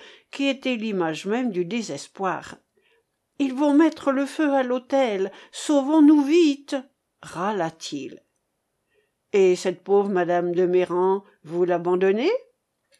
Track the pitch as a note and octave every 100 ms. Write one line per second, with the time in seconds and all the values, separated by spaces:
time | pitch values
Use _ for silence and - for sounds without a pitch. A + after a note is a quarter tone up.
0 | - - _ - C#4 C4+ C4 B3 A3 G3
1 | E3 D#3 F#3+ A#3 B3+ F3+ F3 A#3+ G3+ C#3+
2 | - - F#3+ D3+ - - _ _ _ _
3 | _ _ _ _ C#4 B3+ D4 C#4+ D#4+ D4+
4 | C#4 C4+ C#4 - D4+ C#4 B3+ B3+ B3+ C#4
5 | B3+ G3 G3 - - - - C#4+ C4+ D#4+
6 | D4 D4+ C#4 E4+ D#4+ C#4 - C#4 C4 _
7 | _ _ - D#3 F#3+ G#3 E3 D#3+ - C#3+
8 | C3 - _ _ _ _ _ _ _ _
9 | _ _ _ G3+ F#3+ F3+ F#3 F3 - G3+
10 | G3+ F#3 E3+ F3 F3 F3 F3+ F3+ F3 F3+
11 | F#3 G3 - _ D3+ E3+ F3+ F3 F3 F#3
12 | F#3+ G#3 D#4 B4+ - _ _ _ _ _